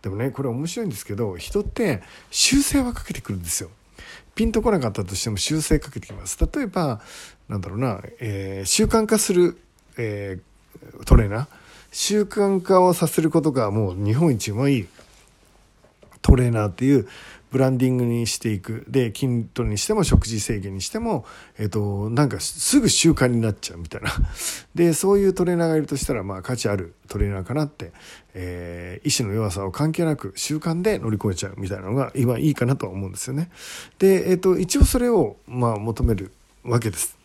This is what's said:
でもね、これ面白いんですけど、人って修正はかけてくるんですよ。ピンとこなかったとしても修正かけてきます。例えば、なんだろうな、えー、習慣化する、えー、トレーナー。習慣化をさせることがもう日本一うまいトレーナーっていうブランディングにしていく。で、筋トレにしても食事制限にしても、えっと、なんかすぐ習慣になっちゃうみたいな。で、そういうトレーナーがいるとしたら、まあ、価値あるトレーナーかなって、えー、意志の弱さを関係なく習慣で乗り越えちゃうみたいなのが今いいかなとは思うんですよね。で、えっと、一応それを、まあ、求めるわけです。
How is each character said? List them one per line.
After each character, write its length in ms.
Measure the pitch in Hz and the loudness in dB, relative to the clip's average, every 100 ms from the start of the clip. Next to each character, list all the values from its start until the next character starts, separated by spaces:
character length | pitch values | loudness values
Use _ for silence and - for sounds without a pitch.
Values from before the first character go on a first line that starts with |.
で 80 | 104 | -8
も 80 | 101 | -4
ね、 140 | 127 | -6
こ 120 | 123 | -4
れ 60 | 135 | -4
面 180 | 117 165 | -4 -6
白 160 | 240 | -6
い 40 | 214 | -6
ん 20 | |
で 80 | 104 | -8
す 80 | - | -10
け 100 | 101 | -6
ど、 220 | 110 87 | -4 -6
人 240 | - 196 | -6 -4
っ 20 | |
て 400 | 208 - 214 104 - - - | -4 -2 -2 -2 -8 -20 -10
修 320 | - - 269 | 0 2 2
正 200 | 277 285 | 2 0
は 100 | 247 | 0
か 140 | 233 - | -6 -10
け 80 | |
て 80 | - | -12
く 100 | - | -8
る 60 | 98 | -8
ん 40 | |
で 60 | 85 | -6
す 140 | - | -8
よ。 80 | 90 _ _ - - - - - | -8 _ _ -20 -20 -20 -16 -2
ピ 80 | |
ン 80 | 226 | 0
と 100 | 220 | 2
こ 80 | 226 | 2
な 100 | 196 | 2
か 80 | 123 | 0
っ 20 | |
た 140 | 98 92 | -4 -6
と 100 | 95 | -6
し 80 | |
て 60 | - | -4
も 80 | 101 | -4
修 240 | - 156 | -2 -2
正 180 | 151 147 | 2 0
か 120 | - | 0
け 100 | - | -14
て 60 | - | -14
き 60 | |
ま 120 | 98 92 | -14 -12
す。 120 | - 160 | -2 -2
例 100 | 294 | -2
え 40 | 240 | -4
ば、 320 | 185 151 110 - - - - - | -2 -2 -4 -10 -20 -20 -20 -10
な 100 | 104 | -10
ん 40 | |
だ 80 | 90 | -8
ろ 80 | 101 | -4
う 20 | |
な、 220 | 131 98 - - | -4 -4 -10 -10
え 440 | 117 98 95 98 | -8 -6 -6 -8
ー、 20 | 95 | -2
習 180 | - 214 | 0 4
慣 200 | 226 214 | 2 2
化 120 | 214 | 0
す 160 | - | 2
る、 240 | 180 175 - _ _ _ - | 4 2 0 _ _ _ -8
え 440 | 113 104 101 92 _ _ _ - - - | -6 -6 -8 -10 _ _ _ -20 -20 -16
ー、 40 | |
ト 120 | - - | 6 6
レ 100 | 104 | 6
ー 40 | |
ナ 120 | 107 | -2
ー。 60 | 143 - - - - | -6 -12 -20 -20 -16
習 320 | - - 208 | -8 0 0
慣 360 | 208 214 196 190 | 0 0 2 2
化 180 | 180 190 | 4 6
を 140 | 180 175 | 6 4
さ 100 | 160 | 0
せ 160 | - | 2
る 80 | 160 | 2
こ 140 | 165 | 2
と 80 | 151 | 2
が 180 | 131 107 | 0 0
も 240 | 104 101 | 0 -2
う 100 | 92 | -2
日 120 | 104 117 | 0 2
本 180 | 170 | 2
一 160 | 113 - | 2 -2
う 60 | 104 | -2
ま 120 | 139 | 2
い 180 | 131 90 - - - _ _ _ _ _ _ _ _ - - | 0 -2 -14 -20 -20 _ _ _ _ _ _ _ _ -20 0
ト 120 | - 127 | 10 10
レ 100 | 123 | 10
ー 40 | |
ナ 160 | 117 104 | 4 0
ー 40 | |
っ 20 | |
て 140 | 87 131 | 0 4
い 100 | 139 | 4
う 80 | - - - - _ | 2 -12 -20 -20 _
ブ 80 | 131 | 2
ラ 100 | 131 | 4
ン 80 | 131 | 4
デ 80 | 127 | 2
ィ 80 | |
ン 40 | 127 | 2
グ 80 | 120 | 2
に 200 | 120 113 | 0 -2
し 140 | - | -2
て 120 | 113 | -2
い 80 | 104 | -4
く。 260 | 113 110 - | -6 -10 -2
で、 260 | 135 120 - | 0 0 -2
筋 280 | 135 120 | -2 -2
ト 180 | 110 - | -4 -4
レ 80 | 117 | -2
に 80 | 104 | -2
し 80 | - | 0
て 80 | |
も 100 | 214 | 0
食 240 | 170 - - | 4 4 4
事 120 | 110 | -6
制 200 | - 107 | -4 -6
限 140 | 98 | -6
に 80 | 98 | -8
し 80 | - | -8
て 80 | 214 | -6
も、 280 | 233 156 - - - - | -2 -4 -6 -20 -20 -8
え 60 | 107 | -4
っ 40 | |
と、 400 | 110 104 98 107 | -2 -2 -4 -2
な 160 | 120 143 | 0 0
ん 40 | |
か 100 | 101 | 0
す 400 | - - - 285 | -8 -6 2 2
ぐ 100 | 226 | 4
習 220 | - - | 4 4
慣 160 | - 127 | 4 2
に 120 | 120 | 2
な 120 | 113 | 0
っ 20 | |
ち 180 | 101 - | -4 -10
ゃ 40 | 85 | -12
う 20 | |
み 100 | 85 | -12
た 120 | - | -8
い 20 | |
な。 100 | - - - - - - - | -6 -2 -2 -2 -8 -10 -10
で、 200 | - 170 | 2 2
そ 240 | 156 190 202 | 4 4 4
う 20 | |
い 80 | 196 | 4
う 60 | 180 | 2
ト 100 | 175 | 0
レ 80 | |
ー 20 | 175 | 2
ナ 80 | 165 | 2
ー 40 | |
が 80 | 156 | 2
い 40 | |
る 40 | 143 | 0
と 100 | 139 | -4
し 120 | - | -4
た 80 | 123 | -4
ら、 80 | |
ま 140 | 95 92 | -4 -8
あ、 40 | |
価 160 | 92 123 | -6 -4
値 120 | 113 | -2
あ 60 | 101 | -2
る 200 | 85 - - | -4 -14 -10
ト 120 | 104 | -2
レ 80 | 101 | -2
ー 20 | |
ナ 120 | 95 | -2
ー 20 | |
か 100 | 92 | -4
な 120 | 135 147 | -4 -4
っ 20 | |
て、 240 | _ 85 - - - _ | _ -16 -14 -20 -20 _
え 680 | 92 90 90 87 87 87 90 | -12 -10 -8 -10 -12 -12 -6
ー、 40 | 147 | -4
意 40 | |
志 140 | - 110 | -2 -2
の 80 | |
弱 180 | 107 107 | -2 -4
さ 160 | 92 98 | -4 -6
を 40 | |
関 200 | 90 151 | -4 -4
係 140 | 160 165 | 0 -2
な 100 | 147 | -2
く 180 | 98 - | -6 -10
習 220 | - 151 | -6 -4
慣 240 | 170 165 | -4 -2
で 160 | 196 208 | -2 -2
乗 140 | 113 | -2
り 60 | 104 | -2
越 120 | 107 | -2
え 20 | 90 | -4
ち 100 | 98 | -8
ゃ 40 | |
う 40 | 98 | -8
み 120 | 95 | -8
た 60 | 98 | -8
い 20 | |
な 20 | |
の 100 | 92 | -4
が 180 | 127 131 139 | -2 -2 0
今 240 | 123 120 | 0 2
い 100 | 151 | 0
い 60 | 139 | 0
か 100 | 120 | 0
な 100 | 135 | -2
と 120 | 101 | -4
は 40 | |
思 140 | 95 95 | -8 -8
う 40 | |
ん 20 | |
で 80 | 92 | -8
す 80 | - | -8
よ 80 | 135 | -6
ね。 160 | 175 - - - - _ | -6 -10 -18 -18 -18 _
で、 320 | 190 190 - | 4 4 2
え 20 | |
っ 40 | 180 | 2
と、 180 | 185 180 | 4 2
一 220 | 185 277 | 0 4
応 60 | 285 | 4
そ 120 | 262 | 4
れ 120 | 240 | 2
を、 280 | 226 113 101 - | 2 2 -4 -10
ま 280 | 123 120 | -2 0
あ、 20 | 107 | 0
求 280 | 110 110 | -4 -2
め 120 | 113 104 | 0 0
る 160 | 95 _ _ _ | -4 _ _ _
わ 160 | 120 117 | -2 0
け 100 | 107 | 0
で 80 | - | -6
す。 180 | - - | -8 -10